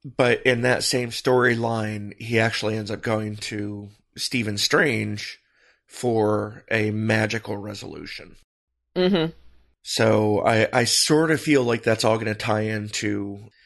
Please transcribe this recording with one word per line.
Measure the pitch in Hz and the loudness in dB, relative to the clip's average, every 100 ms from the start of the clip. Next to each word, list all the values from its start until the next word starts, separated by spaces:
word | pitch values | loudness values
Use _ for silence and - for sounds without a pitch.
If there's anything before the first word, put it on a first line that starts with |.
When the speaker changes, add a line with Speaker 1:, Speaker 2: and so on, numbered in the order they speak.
Speaker 1:
But | 131 - 123 110 127 | -10 0 2 4 2
in | 120 | 2
that | 127 120 | 2 0
same | - 127 120 | 0 -2 -2
storyline, | - 127 127 123 117 117 113 107 104 104 - | -4 2 4 4 2 0 -2 -4 -6 -10 -12
he | 110 117 | -2 2
actually | 113 - 107 110 | 2 0 -2 -4
ends | 101 | -6
up | 101 | -6
going | 117 107 107 104 - | -2 -2 -2 -8 -8
to | 107 104 101 104 _ _ - | -6 -6 -8 -14 _ _ -10
Stephen | - 123 107 101 | -4 -2 -2 -2
Strange | - 156 151 110 107 104 - - _ _ _ _ _ | 0 2 2 0 -4 -6 -10 -16 _ _ _ _ _
for | - 123 113 107 104 107 113 - | -4 0 2 2 0 -2 -10 -4
a | 113 107 | -2 0
magical | 107 110 110 107 110 107 101 | -2 0 0 0 -4 -6 -10
resolution. | 101 104 - 76 - - 85 - _ _ _ _ _ 180 | -10 -12 -12 -14 -14 -14 -18 -20 _ _ _ _ _ 0
Speaker 2:
Mm-hmm. | 180 190 160 - - _ _ _ | 2 2 0 -4 -20 _ _ _
Speaker 1:
So | - - 113 107 107 104 | -8 2 4 4 4 2
I, | - 110 - | 4 4 4
I | 127 | 2
sort | 117 - - 151 160 | 2 2 4 4 4
of | 151 | 0
feel | 156 143 | 4 4
like | 120 117 | 4 0
that's | 117 110 | 2 2
all | 117 113 | 2 2
gonna | 110 | -2
tie | 107 113 107 | -4 -2 0
into | 107 107 107 - 107 101 101 101 107 _ | -2 -4 -6 -4 -2 -4 -6 -10 -18 _